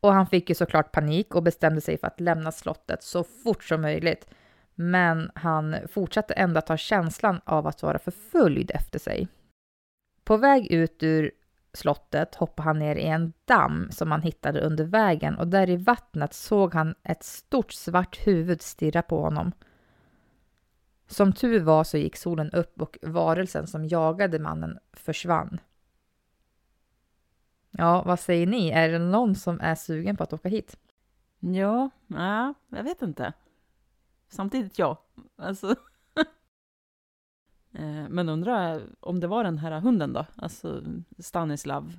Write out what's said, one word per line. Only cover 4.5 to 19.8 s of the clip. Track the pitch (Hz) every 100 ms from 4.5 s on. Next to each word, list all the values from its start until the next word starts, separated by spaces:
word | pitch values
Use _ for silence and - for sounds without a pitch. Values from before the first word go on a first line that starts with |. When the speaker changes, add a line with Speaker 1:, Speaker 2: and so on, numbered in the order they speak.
| _ _
Speaker 1:
Men | - 170 180 175 165 160
han | - 170 160 156 156 -
fortsatte | - 180 - 214
ändå | - 185 160
att | 160
ha | 160
känslan | - 208 165 - 220 180
av | - 156 156
att | 147
vara | 156 156
förföljd | - - - 349 214 139 -
efter | - - -
sig. | - - 180 _ _ _ _ _ _ _ _ _
På | - 220
väg | 269 269 214
ut | 165 165 _
ur | 160 160 151 - _ _ _
slottet | - - 147 _ 147 165
hoppade | - 170 - 156
han | 156
ner | 151 147
i | 156
en | 160 165 -
damm | - 240 135 147 -
som | - 160
han | 156
hittade | 160 - 147 147
under | 156 156
vägen | 156 208 214 156 151 147
och | 170
där | 190 185
i | 180
vattnet | 190 240 - 156 147
såg | - - 208 190
han | 170 156 -
ett | - 165
stort | - - - 269 220
svart | - - 175 180 - -
huvud | 180 165 175
stirra | - - 156 165
på | 170 160
honom. | 160 151 175 - - _